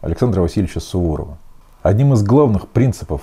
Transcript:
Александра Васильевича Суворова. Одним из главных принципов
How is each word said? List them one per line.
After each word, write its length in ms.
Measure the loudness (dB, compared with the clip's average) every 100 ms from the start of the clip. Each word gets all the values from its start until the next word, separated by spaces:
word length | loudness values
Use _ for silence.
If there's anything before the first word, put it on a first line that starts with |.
Александра 400 | -6 -2 0 0
Васильевича 400 | 0 0 -4 -4
Суворова. 580 | -6 -4 -2 -4 -8 -14 -20 -20 -20 -4
Одним 300 | 0 2 4
из 100 | 2
главных 460 | 4 4 4 0 -2
принципов 540 | 0 0 -2 -6 -10